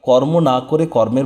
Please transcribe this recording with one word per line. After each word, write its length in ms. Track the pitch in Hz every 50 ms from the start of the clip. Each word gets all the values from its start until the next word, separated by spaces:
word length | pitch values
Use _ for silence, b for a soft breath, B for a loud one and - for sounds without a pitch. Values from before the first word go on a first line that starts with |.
কর্ম 360 | - 131 123 127 135 151 165 170
না 220 | 160 131 127 127
করে 260 | 127 - 156 156 165
কর্মের 380 | 160 - 117 110 110 120 135 139